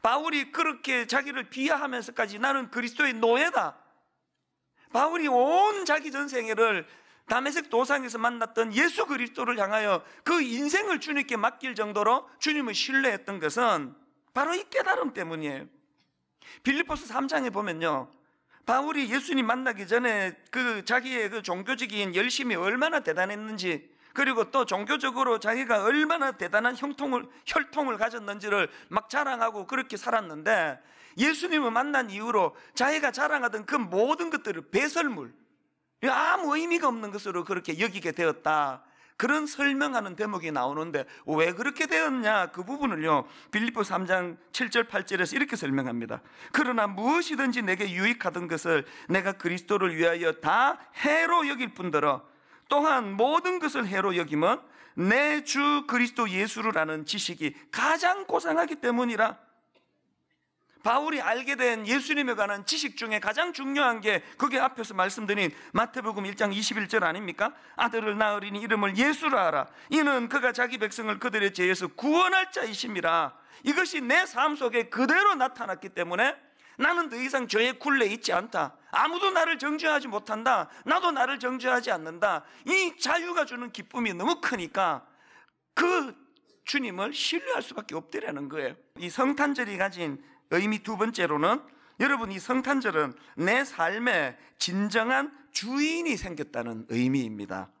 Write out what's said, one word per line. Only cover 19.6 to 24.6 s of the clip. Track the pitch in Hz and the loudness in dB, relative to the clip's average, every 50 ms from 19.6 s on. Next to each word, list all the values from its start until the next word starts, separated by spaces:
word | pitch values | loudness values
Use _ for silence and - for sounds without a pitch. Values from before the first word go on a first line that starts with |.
| 262 262 226 196 202 170 | 0 -2 -2 -4 -2 0
전에 | 208 240 247 247 220 208 196 185 - - - - | 0 2 2 2 2 2 0 -2 -4 -8 -16 -6
그 | - 247 254 247 226 208 185 | -4 -2 0 0 -2 -2 -2
자기의 | - 226 254 247 262 262 240 220 202 | 0 0 0 0 -2 -4 -2 -2 -2
그 | 202 220 | -4 -6
종교적인 | 190 - 175 185 190 208 262 - 247 220 202 208 202 190 175 | -4 -4 -6 -6 -2 -4 -4 -4 -4 -4 -2 -2 -2 0 0
열심이 | 175 214 247 240 - 269 247 214 | 0 0 0 0 -2 0 0 0
얼마나 | 170 175 190 220 254 285 320 320 247 | 0 0 0 0 2 0 0 0 0
대단했는지, | - - 156 170 185 190 208 208 214 220 220 202 180 180 165 143 - - _ _ _ - - | 0 0 0 0 0 -2 -2 -8 -8 -10 -8 -4 -4 -2 -4 -4 -6 -14 _ _ _ -10 -2
그리고 | - 277 262 262 226 214 - | 0 0 2 2 2 0 2
또 | - 269 | 2 0